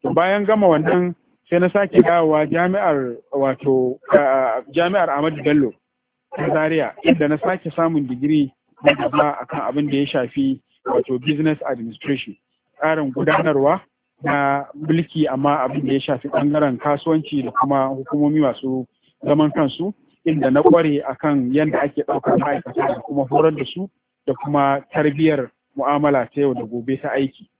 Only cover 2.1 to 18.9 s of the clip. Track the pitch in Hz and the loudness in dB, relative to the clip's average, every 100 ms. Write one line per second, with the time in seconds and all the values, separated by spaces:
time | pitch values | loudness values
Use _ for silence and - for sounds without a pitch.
2.1 | 170 160 151 151 165 180 190 185 143 127 | 4 4 2 2 0 0 0 0 0 -2
3.1 | 117 _ 139 135 131 139 131 127 131 - | -8 _ -2 -2 0 0 2 0 -4 2
4.1 | 147 139 135 131 113 131 143 175 196 160 | 4 4 2 0 -2 -4 -2 0 0 0
5.1 | 139 160 151 143 147 123 - _ _ _ | 0 -2 -2 2 2 2 -4 _ _ _
6.1 | _ _ - - 156 156 160 117 - 165 | _ _ -6 -2 0 0 0 -2 -2 0
7.1 | 160 147 151 170 185 165 156 165 160 131 | 2 2 0 -2 -4 -6 -2 0 0 -2
8.1 | 123 147 151 135 _ _ _ 147 143 - | -4 0 0 0 _ _ _ 0 2 -2
9.1 | - 147 - 120 - 107 139 147 139 139 | 0 0 -2 -8 -6 -4 -4 -2 -2 -2
10.1 | 147 123 143 135 135 _ _ - - 127 | -2 -4 -2 -2 -4 _ _ -2 -2 -2
11.1 | 127 131 151 156 147 - 123 113 107 - | -4 -2 -2 -2 -2 -6 -6 -8 -10 -6
12.1 | 135 - - _ _ _ _ 156 156 143 | -6 -6 -18 _ _ _ _ -2 0 -2
13.1 | 123 170 190 160 139 143 190 - _ _ | -2 0 2 2 2 2 0 -6 _ _
14.1 | _ 143 143 139 143 139 147 156 165 160 | _ -4 0 0 -2 -6 -10 -2 0 0
15.1 | 160 147 131 143 147 131 147 135 135 143 | -2 -2 0 0 2 0 -2 -2 -2 -2
16.1 | 135 147 - 147 151 147 123 147 143 165 | -4 -2 0 0 2 0 0 -2 -2 0
17.1 | 160 151 147 123 - 143 139 135 135 131 | 0 0 -4 -2 -2 0 0 0 -4 -4
18.1 | 147 147 156 139 113 131 131 123 | 0 2 2 0 0 -4 -6 -8